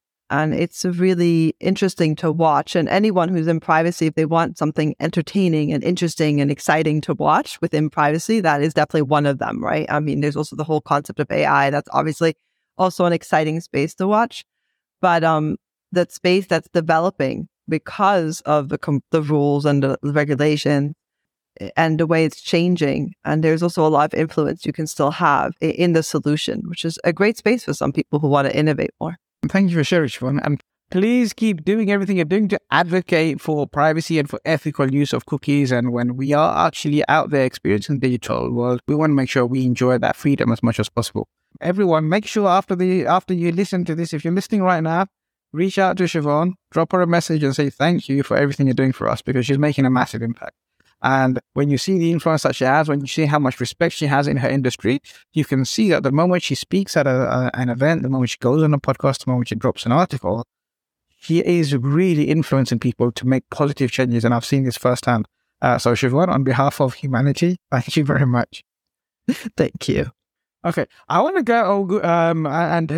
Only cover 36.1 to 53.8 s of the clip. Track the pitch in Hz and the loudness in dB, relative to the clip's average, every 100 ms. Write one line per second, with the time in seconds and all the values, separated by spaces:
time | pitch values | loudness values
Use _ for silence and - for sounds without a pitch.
36.1 | 127 139 147 165 - 170 - 151 147 - | -4 0 2 2 2 0 -2 -2 0 2
37.1 | 156 143 143 127 - - 104 - 139 131 | 2 2 0 0 -2 -2 0 0 -2 0
38.1 | 123 - 120 123 120 123 123 - 147 156 | -2 -4 -4 -2 -2 -2 -2 -2 0 2
39.1 | 139 127 135 120 131 127 120 127 123 120 | 2 2 0 0 0 0 2 2 2 0
40.1 | - 147 139 117 113 117 113 107 120 110 | 0 0 2 2 0 0 0 -2 -2 -4
41.1 | 107 - _ _ - - 185 190 156 156 | -4 -10 _ _ -8 -4 0 2 2 2
42.1 | 196 208 220 196 185 - 180 185 185 131 | 0 0 0 2 2 0 0 0 2 2
43.1 | 180 - 180 170 170 202 185 170 160 170 | 0 0 -2 0 0 -2 -2 -2 -4 -4
44.1 | 151 165 185 - 214 185 175 160 165 196 | -4 -2 -2 0 0 2 2 0 -2 -2
45.1 | _ _ _ _ 147 190 196 185 190 175 | _ _ _ _ -2 -2 0 0 0 -2
46.1 | 165 147 147 180 185 _ - 165 185 170 | 0 0 0 0 -4 _ -2 0 2 2
47.1 | 170 - 156 139 131 143 - 156 175 - | 2 0 0 0 0 -2 0 0 0 0
48.1 | 139 - 113 143 139 135 127 131 - 107 | -2 0 0 0 2 0 2 0 0 -2
49.1 | 113 - 127 120 139 151 143 131 127 131 | -2 -2 -2 0 0 0 2 2 2 0
50.1 | 117 117 117 - - _ _ _ _ 127 | -4 -8 -8 -14 -20 _ _ _ _ 0
51.1 | 135 131 127 - 139 143 135 - 190 165 | 2 2 0 -4 -2 0 0 0 2 2
52.1 | 170 165 156 139 123 131 147 156 143 135 | 0 0 0 0 0 2 2 2 -2 -2
53.1 | - 151 151 131 - 120 - | -2 2 2 0 -2 -6 -2